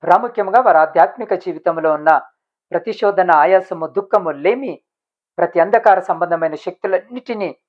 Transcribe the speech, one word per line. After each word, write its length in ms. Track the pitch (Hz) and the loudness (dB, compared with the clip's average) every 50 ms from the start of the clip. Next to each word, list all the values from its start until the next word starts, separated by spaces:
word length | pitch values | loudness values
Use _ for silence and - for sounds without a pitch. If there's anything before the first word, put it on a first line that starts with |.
| - | 2
ప్రాముఖ్యంగా 560 | - 175 196 240 240 240 - 202 190 185 240 | 2 0 2 0 -2 -6 -4 -6 0 2 2
వారి 160 | 262 233 175 160 | 4 4 4 4
ఆధ్యాత్మిక 560 | 156 160 - 165 165 151 - - - - 190 | 2 2 4 2 2 2 2 -6 -6 -6 -6
జీవితంలో 600 | 180 - 190 165 156 _ 180 165 165 156 160 156 | -6 -4 -8 -10 -4 _ -4 -4 -2 0 -2 -2
ఉన్న 280 | 151 151 160 156 139 - - _ _ _ _ _ _ _ _ | 0 2 2 2 2 0 -4 _ _ _ _ _ _ _ _
ప్రతిశోధన, 600 | - 175 - - 214 - - 202 196 185 185 175 | -8 -8 -6 -6 -8 -2 -2 -2 0 0 2 2
ఆయాసము, 560 | 170 151 147 170 190 190 180 - 185 170 160 156 | 4 4 4 4 4 2 0 0 -10 -10 -10 -6
దుఃఖము, 420 | - 196 202 - - 208 185 160 | -6 -6 -6 0 -2 -2 0 -2
లేమి, 440 | 147 139 143 175 233 254 277 247 160 - _ _ _ _ _ _ _ _ _ _ _ - | -8 -2 -2 -2 -2 -2 -4 -10 -12 -12 _ _ _ _ _ _ _ _ _ _ _ -4
ప్రతి 220 | 180 165 - 180 | -4 -2 2 0
అంధకార 400 | 165 190 208 226 220 220 196 190 | 0 2 2 2 4 4 2 2
సంబంధమైన 560 | 180 - 175 165 - - 170 165 165 160 151 | 2 -4 -4 -4 -2 -4 -2 -2 -2 -4 -6
శక్తులన్నిటినీ 960 | 151 - - 185 _ _ 202 190 180 185 220 240 254 247 - 254 208 202 170 135 _ _ | -6 -10 -10 -12 _ _ -2 -2 -2 -4 _ -16 -16 -10 -10 -8 -6 -6 -8 -10 _ _